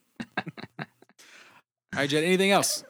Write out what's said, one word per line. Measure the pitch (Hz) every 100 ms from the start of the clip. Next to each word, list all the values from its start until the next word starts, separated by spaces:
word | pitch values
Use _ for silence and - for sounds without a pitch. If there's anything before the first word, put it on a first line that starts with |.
| _ _ - - - - - - - _ _ _ - - - - _ _ _
All | -
right, | 139
Jed, | 147 165
anything | 185 196
else? | 190 - - -